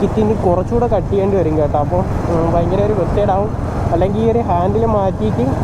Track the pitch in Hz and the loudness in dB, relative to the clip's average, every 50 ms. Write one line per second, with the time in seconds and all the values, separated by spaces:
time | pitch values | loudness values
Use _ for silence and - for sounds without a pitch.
0 | 202 190 - 220 214 214 220 208 - 185 175 180 185 - 233 240 240 233 220 190 | 0 0 0 0 2 2 0 0 2 0 2 0 0 0 0 0 0 2 0 0
1 | 156 - 196 196 190 196 202 190 165 156 156 156 147 143 151 147 147 139 180 180 | 0 0 0 0 0 2 2 0 0 0 0 0 0 0 0 0 -2 0 0 -2
2 | - - - - - - 170 160 165 165 170 170 170 170 185 202 202 214 214 185 | -2 0 -2 -2 -2 -2 0 0 0 2 0 0 0 0 0 0 0 0 0 0
3 | 165 - - 208 208 202 185 196 202 - - - - - - - - - 165 170 | 0 0 0 0 0 2 0 0 0 -2 -4 -4 -4 -4 -4 -2 -2 0 0 0
4 | 180 196 196 220 226 226 220 233 226 208 175 175 175 185 - 220 226 220 214 202 | 0 0 0 0 0 2 2 0 0 0 0 0 0 0 0 0 0 2 2 2
5 | 196 190 185 - 214 214 - - 247 269 247 - | 0 0 -2 0 -2 -2 0 0 0 -2 -2 -2